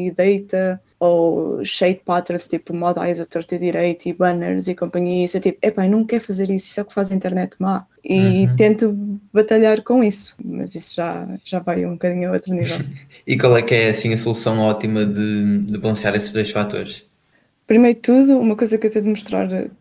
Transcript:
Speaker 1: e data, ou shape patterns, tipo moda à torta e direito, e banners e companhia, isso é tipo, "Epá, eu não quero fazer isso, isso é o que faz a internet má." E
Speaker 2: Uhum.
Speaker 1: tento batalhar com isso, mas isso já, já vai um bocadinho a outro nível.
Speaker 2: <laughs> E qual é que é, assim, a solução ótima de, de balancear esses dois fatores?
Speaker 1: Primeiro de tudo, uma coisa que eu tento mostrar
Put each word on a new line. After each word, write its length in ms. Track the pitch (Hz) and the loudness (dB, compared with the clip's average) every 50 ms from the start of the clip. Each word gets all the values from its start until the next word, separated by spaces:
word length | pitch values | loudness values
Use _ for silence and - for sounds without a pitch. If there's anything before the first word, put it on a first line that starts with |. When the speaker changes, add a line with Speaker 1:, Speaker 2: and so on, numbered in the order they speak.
| 180 | -4
Speaker 1:
e 40 | 180 | -4
data, 680 | 175 - 180 196 202 196 202 202 - 185 185 185 185 190 _ _ _ - | 0 0 2 2 2 0 -2 -4 -2 -2 -2 -2 -4 -6 _ _ _ 0
ou 640 | 175 175 175 170 170 170 165 170 160 - - - - | 2 4 4 4 4 2 2 0 -2 -4 -4 -6 -6
shape 380 | 196 - - 190 180 190 185 _ | -6 -2 0 0 0 0 0 _
patterns, 420 | - 175 180 180 - 175 175 - | -2 -2 -2 -2 -4 -6 -6 -6
tipo 280 | - - 165 - - 170 | -6 -6 -6 -6 -6 -6
moda 260 | 170 170 175 175 175 | -2 -2 0 0 0
à 240 | 180 175 175 170 165 | 0 0 -2 -4 -6
torta 280 | - - 170 170 - 185 | -6 -6 -8 -6 -6 -4
e 20 | 175 | -2
direito, 480 | 175 175 - 165 170 175 170 170 - | -2 0 0 0 0 0 -2 -4 -6
e 60 | - | -6
banners 560 | 175 175 190 180 175 175 175 175 185 190 180 185 | -2 0 2 2 2 0 -2 -2 -2 -2 -2 -4
e 60 | 180 | -4
companhia, 500 | - 180 175 - 175 175 180 180 180 180 | -4 -4 -4 -2 -2 -2 0 0 0 0
isso 120 | 175 - 185 | 0 0 0
é 20 | |
tipo, 180 | - 185 165 - | 0 -2 0 0
"Epá, 240 | - 214 214 - 185 | -2 -2 0 2 2
eu 40 | 190 | 2
não 140 | 208 220 220 | 2 2 2
quero 160 | 220 240 233 226 | 0 -2 -4 -2
fazer 260 | - 196 185 196 190 | -4 -4 -4 -2 -2
isso, 160 | 196 190 - - | -2 -4 -4 -6
isso 120 | - 208 | -8 -8
é 20 | |
o 40 | 208 | -8
que 80 | 208 - | -6 -4
faz 160 | 202 196 190 | -4 -2 -2
a 40 | 196 | -2
internet 420 | 190 - 185 185 190 - 196 - - | -2 -2 -2 -2 -2 -4 -4 -6 -4
má." 280 | 190 190 190 190 - _ _ _ - | -2 -2 -2 -4 -6 _ _ _ -4
E 420 | - 185 190 190 196 185 190 196 | 0 2 4 4 4 4 4 2
Speaker 2:
Uhum. 100 | - - | 4 4
Speaker 1:
tento 640 | - 214 208 214 214 226 214 208 202 208 208 196 202 - _ | 4 4 4 4 4 2 0 0 -2 -6 -6 -8 -10 -8 _
batalhar 500 | - 208 214 214 220 220 220 214 214 214 | 0 2 2 4 4 4 4 4 2 2
com 220 | 214 - 240 254 233 | 0 2 2 4 4
isso, 320 | 208 202 - - - - - - | 2 0 -2 -6 -10 -12 -14 -12
mas 300 | 185 175 - - 185 - | -10 -8 -8 -8 -8 -10
isso 200 | 165 - - - | -10 -10 -8 -6
já, 320 | - 170 170 170 170 175 185 190 190 - | -6 -6 -4 -6 -8 -10 -10 -12 -12 -10
já 140 | - 190 180 | -8 -6 -6
vai 260 | 175 180 175 180 180 | -4 -2 -2 -2 -2
um 60 | 175 | -4
bocadinho 360 | 175 170 - 180 175 180 180 185 | -4 -4 -2 -2 -2 -2 -2 -2
a 20 | |
outro 200 | 185 180 - 185 185 | -2 -4 -2 -4 -4
nível. 280 | 175 123 123 165 170 - | -2 -2 -4 -4 -6 -6
Speaker 2:
<laughs> 420 | - - - - - - - - | -8 -10 -16 -18 -20 -20 -10 -4
E 100 | - 131 123 | -2 0 2
qual 180 | 135 127 123 | 4 4 4
é 60 | 113 | 4
que 120 | 113 - 127 | 4 2 2
é, 160 | 113 113 110 | 2 2 2
assim, 220 | 104 - - 117 | 0 0 -2 -2
a 60 | 113 107 | -2 -2
solução 400 | - 117 110 - - 120 110 110 | -2 -2 -2 -2 -2 -2 0 2
ótima 440 | 110 107 107 - - 107 110 107 104 | 2 2 0 0 -2 -2 0 0 0
de, 560 | 101 101 101 107 107 107 104 104 104 104 101 101 | 0 0 -2 -2 -2 -2 0 0 0 0 0 -2
de 140 | 101 107 98 | -4 -4 -2
balancear 360 | 98 110 107 104 - 104 98 | -2 -2 -2 0 0 0 0
esses 180 | 104 101 - | 0 -2 -4
dois 180 | - 107 104 - | -2 -4 -2 -2
fatores? 540 | - 107 104 104 101 95 92 - - - _ _ _ _ _ _ _ _ _ _ _ _ _ | -2 -4 -4 -4 -6 -8 -8 -10 -14 -18 _ _ _ _ _ _ _ _ _ _ _ _ _
Speaker 1:
Primeiro 300 | - 220 226 247 240 233 | 2 4 6 6 4 4
de 60 | 233 | 2
tudo, 360 | - - 247 262 269 277 277 254 | 2 4 4 6 6 6 4 4
uma 180 | 240 226 214 | 4 2 0
coisa 200 | 220 240 214 220 | 0 0 0 0
que 100 | 214 214 | 0 0
eu 40 | 214 | 0
tento 160 | 214 214 202 | -2 0 0
mostrar 420 | 214 214 208 - - 202 190 190 185 185 185 - - - _ | -2 -2 -4 -4 -6 -4 -2 -2 -2 -4 -6 -6 -8 -12 _